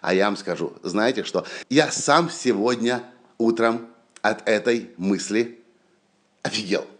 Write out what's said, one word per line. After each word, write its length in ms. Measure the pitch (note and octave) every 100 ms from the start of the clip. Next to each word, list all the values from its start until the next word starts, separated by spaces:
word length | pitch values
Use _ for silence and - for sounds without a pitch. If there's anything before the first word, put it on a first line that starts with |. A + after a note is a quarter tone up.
А 140 | - F#2+
я 100 | G2+
вам 120 | G2
скажу, 360 | - E2+ E2+ -
знаете 420 | - F#2 A2+ -
что? 220 | - - - - -
Я 220 | D3 C#3+
сам 400 | - - D3+ E3+
сегодня 720 | - B2+ G2+ A2+ A#2+ A#2 B2 - - _ _
утром 540 | A2+ A2+ A2+ A#2 - _ _ -
от 260 | G#2+ A2 -
этой 440 | G#2+ A2+ A#2+ - -
мысли 640 | F#2+ F#2+ - G#2+ A#2 - _ _ _ _ _ _ _ _
офигел. 420 | - - G2 F2+ -